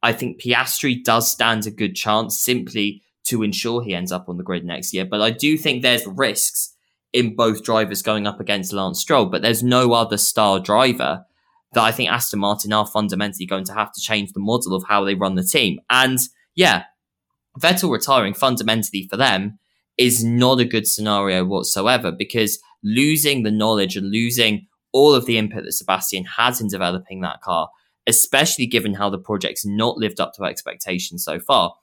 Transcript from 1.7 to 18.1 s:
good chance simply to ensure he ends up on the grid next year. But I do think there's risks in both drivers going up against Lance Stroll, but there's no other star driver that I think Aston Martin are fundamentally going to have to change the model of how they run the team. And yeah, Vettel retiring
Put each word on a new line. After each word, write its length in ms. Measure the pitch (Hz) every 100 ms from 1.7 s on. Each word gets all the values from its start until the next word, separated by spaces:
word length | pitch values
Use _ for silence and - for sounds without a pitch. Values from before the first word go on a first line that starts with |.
good 240 | 104 104 92
chance 440 | 110 107 110 -
simply 640 | - 123 - 117 101 101 _ _ -
to 180 | 120
ensure 400 | 107 95 117 117
he 120 | 117 90
ends 180 | 90
up 160 | 90 92
on 80 | 87
the 60 |
grid 200 | 90 90
next 300 | 87 82 -
year. 120 | 92 92
But 160 | 104
I 100 | 110
do 260 | 113 147 156
think 240 | 151 131
there's 240 | 127 120 101
risks 720 | 95 131 - - - - _ _ _ _
in 220 | 123 120 107
both 280 | 117 107
drivers 400 | - 110 104 98
going 240 | - 107 104
up 120 | 101
against 340 | 98 101 92
Lance 260 | 101 95 87
Stroll, 260 | - 147 98
but 160 | 92
there's 220 | 107 110
no 300 | 123 123 123
other 240 | 117 113 104
star 420 | - - 107 95
driver 680 | 95 104 131 120 64 73 - _ _ _ _
that 100 | 120
I 80 | 110
think 200 | 113 110
Aston 300 | 117 - 107
Martin 320 | 101 104 104
are 120 | 107 104
fundamentally 600 | 107 104 92 104 95 92
going 160 | 95
to 100 | 92
have 180 | 98 104
to 80 | -
change 320 | - 110 101
the 60 | -
model 360 | 101 123 104 92
of 80 | 92
how 160 | 104
they 120 | 98 98
run 180 | 98
the 100 | 95
team. 360 | 92 156 113 80 _
And 300 | 127 131 131 - _ _
yeah, 300 | - 180 95 - _ _ _ _ _ _ -
Vettel 320 | 160 185 185
retiring 440 | 117 -